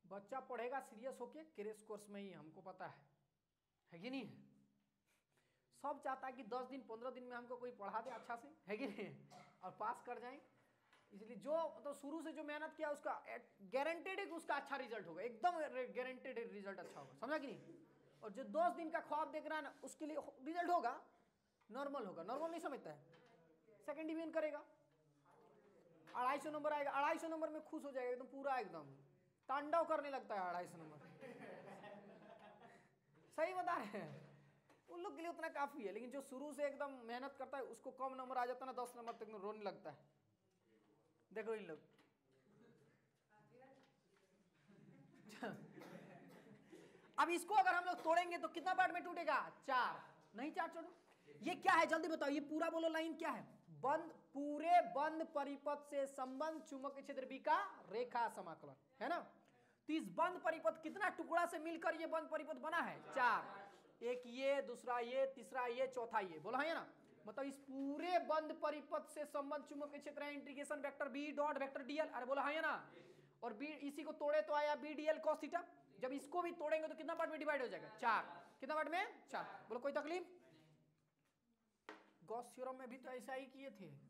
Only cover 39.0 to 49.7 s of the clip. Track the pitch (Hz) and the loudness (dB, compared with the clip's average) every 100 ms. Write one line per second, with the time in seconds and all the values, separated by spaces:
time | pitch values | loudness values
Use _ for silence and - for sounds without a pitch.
39 | 233 226 214 220 196 214 202 - 160 139 | -8 -8 -8 -6 -6 -4 -6 -6 -12 -12
40 | - _ _ _ _ _ _ _ _ _ | -20 _ _ _ _ _ _ _ _ _
41 | _ _ _ 190 214 220 180 151 - - | _ _ _ -6 -2 -2 -4 -10 -14 -20
42 | - _ _ _ _ - - - - _ | -20 _ _ _ _ -20 -20 -20 -20 _
43 | _ _ _ 214 208 247 262 269 - _ | _ _ _ -20 -20 -20 -20 -20 -20 _
44 | _ _ _ 196 _ _ - 202 - - | _ _ _ _ _ _ -20 -20 -20 -20
45 | - - 214 214 220 - - - - - | -20 -20 -16 -6 -6 -6 -12 -14 -12 -14
46 | - - - - - - - - - - | -14 -16 -16 -18 -18 -20 -18 -18 -18 -20
47 | - - 311 339 339 415 370 349 359 349 | -4 4 6 6 8 10 10 8 4 2
48 | 320 339 349 349 320 339 370 370 359 349 | 6 6 6 0 0 0 2 6 6 6
49 | - 339 311 269 170 - - | -2 0 2 2 2 -6 2